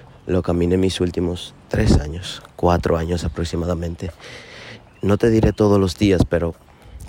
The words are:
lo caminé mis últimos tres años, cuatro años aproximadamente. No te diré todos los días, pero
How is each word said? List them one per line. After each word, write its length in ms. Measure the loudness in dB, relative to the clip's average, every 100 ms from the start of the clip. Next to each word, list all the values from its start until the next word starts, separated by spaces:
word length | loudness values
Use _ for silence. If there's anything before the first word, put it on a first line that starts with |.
| -20 -18 -4
lo 160 | -2
caminé 340 | 0 0 2 2
mis 240 | 0 0
últimos 540 | -2 0 -4 -4 -10 -18 -8
tres 280 | 0 4 4
años, 460 | 2 -10 -10 -14 -16
cuatro 440 | -2 2 2 2 0
años 260 | 0 -2
aproximadamente. 840 | -4 -6 -6 -4 -2 -4 -4 -8 -10 -12 -18 -20 -20 -20 -20 -20 -20 -6
No 160 | 0 2
te 140 | 4
diré 240 | 4 2
todos 260 | 2 4 4
los 160 | 2 2
días, 300 | 2 2 2
pero 260 | 0 -2 -6 -18 -20 -20 -20